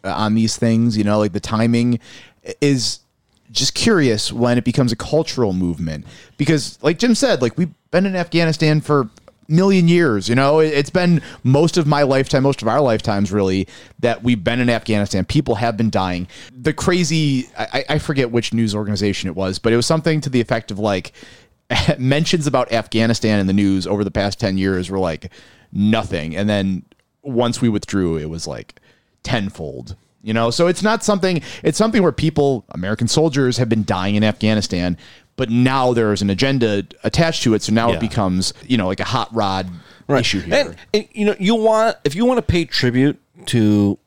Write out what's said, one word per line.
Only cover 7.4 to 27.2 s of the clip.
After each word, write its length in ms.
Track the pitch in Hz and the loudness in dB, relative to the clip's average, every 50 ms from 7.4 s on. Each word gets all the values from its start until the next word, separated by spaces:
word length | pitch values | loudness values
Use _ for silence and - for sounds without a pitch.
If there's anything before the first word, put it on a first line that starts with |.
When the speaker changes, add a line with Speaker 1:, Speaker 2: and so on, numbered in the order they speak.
| 127 | 0
Speaker 1:
like, 140 | 117 - - | -2 0 -2
we've 140 | 180 160 - _ _ _ | -4 -4 -4 _ _ _
been 160 | - 170 196 | 0 0 0
in 100 | 202 185 | 0 -2
Afghanistan 640 | 180 170 170 - 170 170 160 160 - 165 156 151 151 | -4 -6 -2 0 0 2 2 0 2 2 2 2 2
for 200 | - - 151 143 127 | 2 2 0 0 0
a 80 | 110 _ - _ - _ _ _ - | -2 _ -18 _ -20 _ _ _ 0
million 400 | 151 170 190 196 196 185 170 165 | 2 4 4 6 4 4 6 6
years. 380 | 170 175 170 147 110 101 92 101 | 4 4 4 4 2 0 0 0
You 80 | 120 | 0
know, 240 | 127 135 139 147 160 | 2 4 4 4 4
it, 80 | 160 156 | 4 2
it's 200 | 151 139 147 143 | 2 0 -2 0
been 320 | - 180 180 175 175 151 - - - - _ | 0 0 2 4 2 2 0 -4 -20 -4 _
most 340 | 127 131 139 165 165 - | 2 4 4 4 4 2
of 100 | 185 160 | 2 2
my 160 | 147 147 147 147 | 2 2 2 4
lifetime, 400 | 131 135 135 135 - - 139 131 | 2 2 2 0 2 0 2 2
most 180 | 139 135 - 107 | 2 0 0 -2
of 60 | 110 | 0
our 120 | 110 139 | 0 2
lifetimes, 500 | 147 127 113 107 - - 107 101 101 92 92 | 2 2 0 0 0 -2 0 0 0 0 0
really, 340 | 104 98 95 92 95 92 - - - - - - - | 0 0 2 0 0 -2 -4 -8 -20 -20 -20 -14 -2
that 240 | - 120 113 - 110 | -2 -2 -2 0 0
we've 200 | 123 123 107 85 | 0 0 0 0
been 180 | 113 117 123 | -2 0 0
in 100 | 123 120 | 2 0
Afghanistan. 540 | 117 113 - - 110 104 101 101 - 95 92 | 0 0 0 -2 -2 0 0 -2 -2 -4 -4
People 300 | _ - 147 156 - 117 | _ 0 0 0 0 -2
have 200 | 98 120 117 110 | 0 0 -2 0
been 140 | 101 117 110 | 0 -2 0
dying. 380 | 87 101 95 92 90 87 90 90 - - - - - | 0 0 -2 -2 -4 -6 -8 -10 -12 -20 -20 -20 -20
The 160 | 127 120 156 151 | -6 -4 -4 -4
crazy, 760 | - - - 180 180 180 139 160 160 156 143 135 127 123 - - - | -2 0 0 2 2 0 0 0 0 2 2 0 0 -2 -4 -8 -10
I, 80 | 110 - - | -10 -6 -6
I, 220 | 135 135 - 147 | -8 -4 -2 -2
I 40 | 151 | -2
forget 320 | - - 156 139 131 117 | -2 -2 -2 0 0 0
which 240 | 113 120 113 - - | 0 -2 -2 0 -2
news 200 | 117 113 110 101 | 0 0 0 -2
organization 540 | 104 107 101 104 95 101 101 95 - - 90 | -4 -4 -4 -2 0 0 -2 -2 -2 -4 -6
it 60 | 80 | -6
was, 220 | 90 95 92 92 - | -4 -4 -4 -4 -2
but 140 | - 117 113 | 0 2 2
it 40 | |
was 80 | 120 117 | 2 2
something 360 | - 165 160 160 170 160 156 139 | 2 0 0 0 0 -2 0 -2
to 80 | 143 | 0
the 100 | 127 123 | 0 0
effect 300 | 113 - 127 117 - - | 0 0 -2 -4 -4 -8
of, 80 | 104 95 | -8 -4
like, 340 | 107 107 101 92 90 - _ - - - - - - _ _ _ | -2 0 0 -2 -4 -8 _ -18 -20 -20 -20 -20 -20 _ _ _
<laughs> 400 | _ _ 120 - - - 147 135 | _ _ -4 0 0 0 0 0
mentions 480 | 127 131 139 147 160 - - 170 147 | 0 0 2 2 0 0 0 0 0
about 260 | 143 131 131 123 - - | 0 0 0 0 0 -2
Afghanistan 680 | 113 107 - - 110 113 113 117 - - 110 107 104 | -4 -4 -2 -2 0 2 2 0 0 0 0 0 2
in 100 | 98 95 | 2 2
the 40 | 95 | 2
news 340 | 101 101 98 98 95 92 | 2 2 2 2 0 0
over 160 | - 101 101 104 | -2 -2 -2 -2
the 60 | 95 | -2
past 300 | - 104 98 101 95 - | -2 -2 -2 -2 -2 -2
ten 160 | - 101 95 | -4 -2 -2
years 320 | 95 95 95 95 92 92 85 | 0 0 0 0 -2 -4 -4
were, 80 | 95 95 | -2 -2
like, 320 | 92 87 80 78 - 92 _ - - - _ _ _ _ - | -2 -2 -4 -6 -10 -16 _ -18 -20 -20 _ _ _ _ -4
nothing, 640 | - 101 107 110 113 110 - - 85 73 80 80 | 0 0 2 2 0 -2 -4 -6 -6 -6 -6 -6
and 120 | 87 104 107 | -4 -2 0
then 360 | 104 101 98 98 95 90 - _ _ _ _ _ _ _ | 0 0 0 -2 -4 -4 -8 _ _ _ _ _ _ _